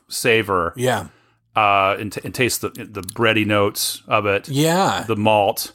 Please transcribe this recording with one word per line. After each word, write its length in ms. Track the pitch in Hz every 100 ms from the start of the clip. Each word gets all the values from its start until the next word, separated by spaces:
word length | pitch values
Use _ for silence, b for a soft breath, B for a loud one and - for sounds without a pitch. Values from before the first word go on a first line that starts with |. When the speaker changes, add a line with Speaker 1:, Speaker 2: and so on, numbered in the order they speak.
| _
Speaker 1:
savor. 640 | - 131 113 101 95 85 127
Speaker 2:
Yeah. 320 | 127 113 85 b b b _ -
Speaker 1:
Uh, 400 | 104 101 95 101
and, 120 | 107
t-, 100 | -
and 100 | -
taste 280 | 95 123 -
the, 80 | 101
the 320 | - 120 104
bready 440 | 92 - 117 110 104
notes 560 | 104 101 110 - - -
of 180 | 113 104
it. 240 | 101 -
Speaker 2:
Yeah. 540 | 135 156 175 185 95 107
Speaker 1:
The 80 | 107
malt, 560 | 110 107 101 - -